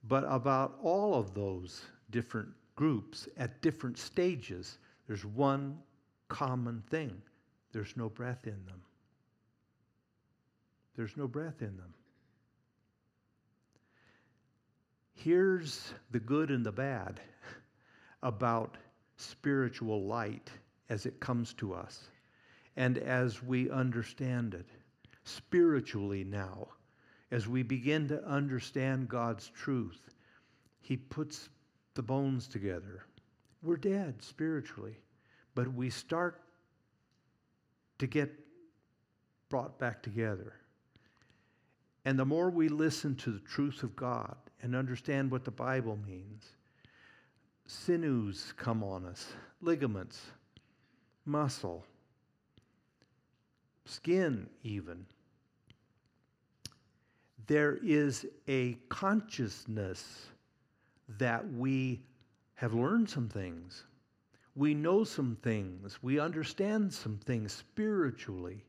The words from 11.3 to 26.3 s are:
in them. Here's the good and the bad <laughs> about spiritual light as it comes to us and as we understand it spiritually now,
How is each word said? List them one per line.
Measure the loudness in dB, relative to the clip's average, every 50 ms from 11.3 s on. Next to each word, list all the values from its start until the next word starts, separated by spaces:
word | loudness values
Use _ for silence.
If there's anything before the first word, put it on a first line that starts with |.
| -2 -4 -4 -6 -6 -6
in | -8 -8 -8 -10
them. | -14 -18 -20 _ _ _ _ _ _ _ _ _ _ _ _ _ _ _ _ _ _ _ _ _ _ _ _ _ _ _ _ _ _ _ _ _ _ _ _ _ _ _ _ _ _ -20 _ _ _ _ _ _ _ _ _ _ _ _ _ _ _ _ _ _ _ _ _
Here's | -4 2 6 6 8 8 6 6 4 0 -4 -6 -8 -10 -12 -14 -16 -16 _
the | -2 -2
good | 0 2 2 2 4 4
and | 2 2 2
the | 0
bad | 0 -2 -2 -2 -2 -2 -4 -6 -8 -10 -12 -20 -20 -20 -18 -18 -18 -18 -20 _
<laughs> | _ _ _ _ _ -20 -20 -20 -18 _
about | -2 -2 0 2 2 4 4 4 2 -2 -8 -12 -20 -20 _ _ _ _ _
spiritual | -16 -14 -14 -14 _ 2 2 4 4 4 2 0 -2 -2 0 0 0 0
light | 0 -2 -2 -2 -2 -4 -8 -10 -16 -20 -20 -20 _ _ _ _ _
as | -4 -2 -2
it | -4 -6 -6
comes | -2 0 0 0 0 -2 -4
to | -6 -6 -6 -4
us | -6 -8 -10 -14 -18 -20 -20 -20 _ _ _ _ _ _ -20 -20 -20 _ -16 _
and | 2 2 4 4 2
as | 2 2 2 4 2 2 0 -4 -2
we | 0 2 2 2 2
understand | 2 2 2 2 2 0 -4 -4 -6 -4 -2 0 0 0 0 -2 -4
it | -6 -10 -14 -18 -20 -20 _ _ _ _ -20 -20 -20 _
spiritually | -14 -14 -14 -8 _ 6 8 8 10 8 6 2 0 -2 -2 0 0 0 -2 -2
now, | -2